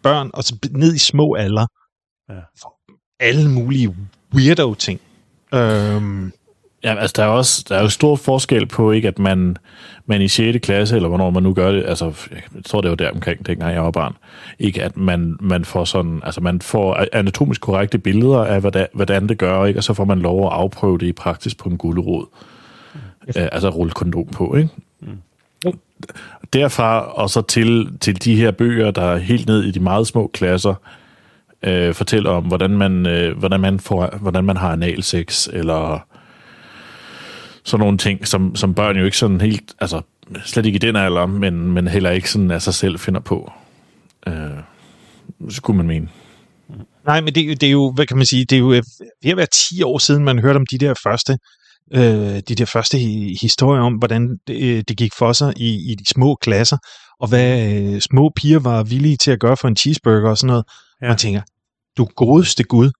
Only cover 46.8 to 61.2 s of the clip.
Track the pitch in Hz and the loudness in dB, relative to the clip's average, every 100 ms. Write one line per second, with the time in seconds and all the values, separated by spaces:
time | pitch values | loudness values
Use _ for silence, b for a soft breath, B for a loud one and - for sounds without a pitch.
46.8 | 107 _ 147 156 156 147 151 143 143 139 | -20 _ -2 0 0 -2 -2 0 2 4
47.8 | 139 127 147 131 127 127 123 135 127 123 | 2 0 0 2 2 2 2 4 4 4
48.8 | 123 - - _ 147 185 160 - - 175 | 2 -16 -20 _ -2 0 0 0 0 -2
49.8 | 147 135 - 143 143 123 127 139 131 127 | -2 0 2 2 2 2 4 2 0 0
50.8 | 143 127 - 117 - 131 b b b b | -2 0 -2 -2 -2 -4 b b b b
51.8 | _ 131 120 107 101 101 - 113 117 117 | _ 4 4 4 0 -4 -4 -4 0 0
52.8 | 110 139 117 107 101 95 117 - 135 139 | 0 0 0 -2 -6 -4 -2 2 4 4
53.8 | 120 110 117 113 120 110 - 127 127 117 | 2 0 0 2 0 -4 -8 -4 0 0
54.8 | 104 104 113 - 117 120 143 - 117 107 | -2 -2 -2 2 0 2 0 -2 -4 -4
55.8 | 82 104 98 - 131 135 - 101 117 143 | -6 -6 -4 2 2 2 0 2 2 -2
56.8 | B B B B 117 123 123 127 110 104 | B B B B 2 4 4 2 0 0
57.8 | 101 101 - 131 151 - 147 156 123 113 | -2 -4 2 4 4 2 2 4 4 0
58.8 | 107 127 147 139 - 117 117 127 151 107 | 0 0 2 2 2 2 2 2 2 0
59.8 | 143 147 117 110 110 107 127 120 - b | 0 2 4 4 4 2 2 0 -2 b
60.8 | b b 123 110 | b b 0 0